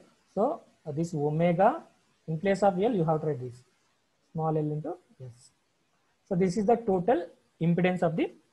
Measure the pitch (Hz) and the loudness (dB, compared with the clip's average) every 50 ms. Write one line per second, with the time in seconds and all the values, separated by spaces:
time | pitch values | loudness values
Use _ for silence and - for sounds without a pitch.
0 | - _ _ _ _ _ _ 190 220 294 - - - _ _ _ _ 160 139 156 | -12 _ _ _ _ _ _ -2 -2 -2 -2 -6 -12 _ _ _ _ -8 -6 -4
1 | 170 170 165 147 147 151 151 160 170 175 170 175 196 240 311 339 - - _ _ | -4 -4 -4 -2 -2 -2 0 2 2 2 4 4 4 4 2 0 -8 -16 _ _
2 | _ _ _ _ _ - 160 156 196 196 196 190 208 196 180 180 202 247 233 180 | _ _ _ _ _ -8 -8 -2 0 -2 0 2 2 2 2 2 0 0 0 0
3 | 156 165 156 156 156 156 143 127 127 123 120 - _ _ _ _ _ _ _ _ | 0 0 0 0 -2 -4 -4 -6 -8 -12 -14 -16 _ _ _ _ _ _ _ _
4 | _ _ _ _ _ _ - 160 156 160 156 156 151 151 151 151 160 320 370 - | _ _ _ _ _ _ -8 -4 -4 -2 -2 -2 -2 -2 -4 -6 -8 -10 -12 -12
5 | _ _ _ - 127 123 - - - _ _ _ _ _ _ _ _ _ _ _ | _ _ _ -20 -20 -20 -20 -20 -20 _ _ _ _ _ _ _ _ _ _ _
6 | _ _ _ _ _ _ 196 175 190 180 175 226 196 214 233 226 - 208 190 180 | _ _ _ _ _ _ 0 2 2 2 2 0 2 2 2 2 2 0 0 2
7 | 175 233 269 349 - - - _ _ _ _ _ 165 170 170 180 175 185 180 175 | 2 2 0 0 -2 -6 -14 _ _ _ _ _ 0 2 2 2 2 2 2 0
8 | 180 165 160 202 339 - - - _ _ | 0 0 0 -2 -4 -4 -6 -14 _ _